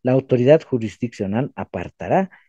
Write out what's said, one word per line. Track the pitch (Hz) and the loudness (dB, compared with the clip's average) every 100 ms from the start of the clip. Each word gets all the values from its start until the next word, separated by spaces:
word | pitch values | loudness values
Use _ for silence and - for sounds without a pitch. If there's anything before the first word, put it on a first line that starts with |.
| 123 | 0
la | |
autoridad | 131 131 123 123 160 | 0 2 0 4 4
jurisdiccional | - 123 110 - 120 - 98 107 139 - | 4 -4 -4 -8 -10 -6 -4 -4 -4 -8
apartará | 92 92 85 - 87 160 190 - | -10 -8 -10 -10 -2 0 0 -8